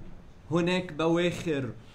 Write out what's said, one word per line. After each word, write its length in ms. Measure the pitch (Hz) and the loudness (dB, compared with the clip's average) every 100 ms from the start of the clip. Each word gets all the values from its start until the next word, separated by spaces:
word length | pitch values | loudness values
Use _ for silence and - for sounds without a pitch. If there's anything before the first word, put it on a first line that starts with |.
| - - - - - | -14 -14 -16 -16 -2
هناك 420 | 165 175 180 180 | 2 2 2 -2
بواخر 800 | 147 160 170 175 165 170 139 120 - - | 0 2 4 2 0 -2 0 -2 -8 -14